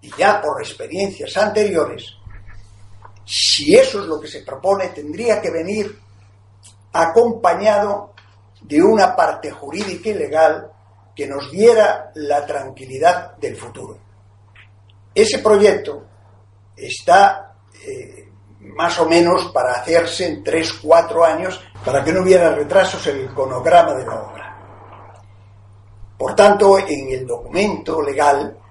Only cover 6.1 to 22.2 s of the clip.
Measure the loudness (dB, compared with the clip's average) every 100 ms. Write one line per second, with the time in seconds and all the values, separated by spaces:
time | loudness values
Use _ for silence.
6.1 | _ _ _ _ _ _ _ _ -2 2
7.1 | 2 2 0 -2 2 2 2 0 -4 -10
8.1 | _ _ _ _ _ -4 2 4 4 2
9.1 | 2 -2 -2 -12 -14 -12 -10 -10 -8 -6
10.1 | -6 -4 2 2 2 -10 _ _ _ _
11.1 | -12 -10 -10 -10 4 4 6 4 0 -10
12.1 | -12 -4 -4 -2 -8 -10 -16 -14 0 0
13.1 | 0 -6 -12 -10 -10 -16 -18 -18 -20 _
14.1 | _ _ _ _ _ _ _ _ _ _
15.1 | 0 2 2 2 4 4 2 -6 -12 -16
16.1 | _ _ _ _ _ _ -18 -14 -8 2
17.1 | 6 6 2 -12 _ _ _ -16 -16 -16
18.1 | -20 -20 _ _ -20 -20 -4 -4 0 2
19.1 | 4 4 2 0 -2 -2 -4 0 0 0
20.1 | -4 -6 -6 -4 -2 -4 -8 4 4 4
21.1 | 2 2 2 -6 -10 -18 -12 -2 -2 0
22.1 | 0